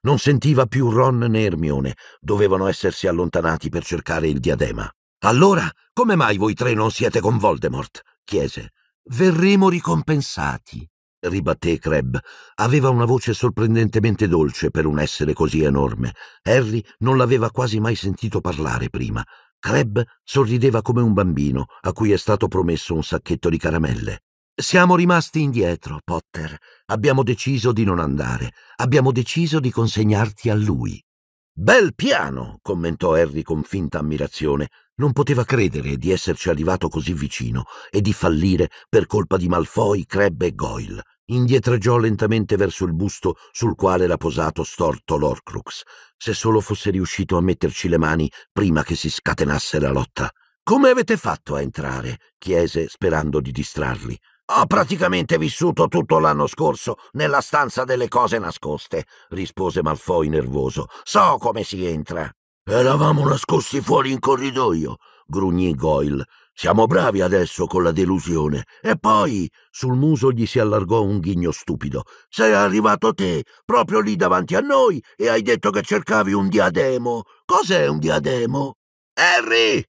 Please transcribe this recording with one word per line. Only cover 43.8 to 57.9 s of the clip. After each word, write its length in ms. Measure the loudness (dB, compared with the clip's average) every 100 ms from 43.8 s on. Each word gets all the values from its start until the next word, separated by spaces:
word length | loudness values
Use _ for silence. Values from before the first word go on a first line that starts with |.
| 0 2
era 120 | 2 0
posato 480 | -2 -2 -4 -4
storto 540 | -8 -2 -2 -2 -4 -2
l'Horcrux. 640 | -2 -4 -10 -12 -12 -16 -18 -20 -20 _
Se 160 | -6
solo 280 | -2 2 0
fosse 280 | 0 -4 -2
riuscito 480 | -2 -2 -4 0 0
a 60 |
metterci 460 | 2 0 -2 -2 0
le 100 | 2
mani 340 | 2 0 -2 -6 -8
prima 320 | -2 0 0
che 120 | 0
si 160 | -4 -4
scatenasse 680 | -4 -6 -2 -2 -2 -2 -2
la 120 | 0
lotta. 420 | -2 -4 -6 -8 _ _ _
"Come 260 | 0 4 6
avete 300 | 4 2 -2
fatto 380 | -2 -6 -6 -6
a 40 |
entrare?" 600 | -4 -6 -6 -6 -8 -12 _ _
chiese, 500 | 0 2 2 -2 -6
sperando 520 | -2 0 0 0 -2
di 100 | -2
distrarli. 680 | -6 -8 -6 -6 -6 -8 -12 _ _ -2
"Ho 140 | 0 2
praticamente 680 | 0 0 -2 0 -2 0 0
vissuto 500 | -2 -2 -2 0 0
tutto 320 | 0 2 2
l'anno 260 | 2 0 -2
scorso 480 | 0 -2 -2 -8 -10 -10
nella 280 | -4 0 0
stanza 420 | 0 -2 0 -4
delle 240 | -2